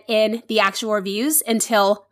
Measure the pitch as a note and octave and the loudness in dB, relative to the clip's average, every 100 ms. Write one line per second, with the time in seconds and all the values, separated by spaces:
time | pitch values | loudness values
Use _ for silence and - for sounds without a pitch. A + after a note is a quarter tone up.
0 | - A3 A3 A#3 - G#3+ G3 - A3 G#3 | 0 0 0 -2 -2 0 0 -2 -4 -4
1 | G3 G3+ C#4 D4+ - A3+ - A3 G3 G#3 | -2 -2 -2 -2 0 -2 0 2 2 2
2 | - | -4